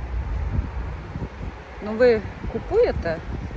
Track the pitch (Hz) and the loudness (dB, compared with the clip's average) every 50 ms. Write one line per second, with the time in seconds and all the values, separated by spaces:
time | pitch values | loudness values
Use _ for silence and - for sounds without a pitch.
0 | - - - - - - - - - - - - - - - - - - - - | -6 -4 -2 -2 -2 -2 -2 -2 -2 0 0 0 0 0 -2 -4 -6 -6 -6 -8
1 | - - - - - - - - - - - - - - - - 202 202 220 220 | -8 -8 -8 -6 -6 -6 -6 -6 -8 -8 -8 -10 -12 -14 -12 -8 -6 -2 2 6
2 | 254 247 233 220 208 - - - - - - 226 - - 339 427 480 370 247 - | 8 8 8 6 4 -2 -8 -8 -6 -4 -4 -4 -4 2 4 6 6 6 4 2
3 | - 170 160 165 - - - - - - - | 0 -2 -2 -4 -4 -6 -6 -6 -6 -6 -8